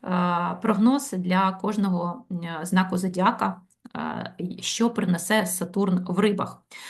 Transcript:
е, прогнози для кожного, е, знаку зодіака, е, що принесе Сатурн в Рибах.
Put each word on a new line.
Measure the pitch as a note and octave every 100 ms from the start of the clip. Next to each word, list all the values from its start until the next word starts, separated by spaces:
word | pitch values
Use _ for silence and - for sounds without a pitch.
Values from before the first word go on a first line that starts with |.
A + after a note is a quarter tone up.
е, | - F3+ F3+ F3 F3 F3
прогнози | A3 G3+ A3+ C4+ C4 F#3
для | F3+ F#3 F#3+
кожного, | F#3 G3+ G#3+ G3 F3+ F3 F3 -
е, | F3+ E3+ E3
знаку | E3 F#3+ F#3 F#3
зодіака, | F#3 F3+ F#3+ - G3 F#3 - _ - -
е, | D#2 - - - F3+ -
що | - - A#3
принесе | A#3 F#3 E3+ - G#3+ F#3
Сатурн | - F3 G3 G3 F3+ -
в | F3
Рибах. | G#3 G3 - - _ - -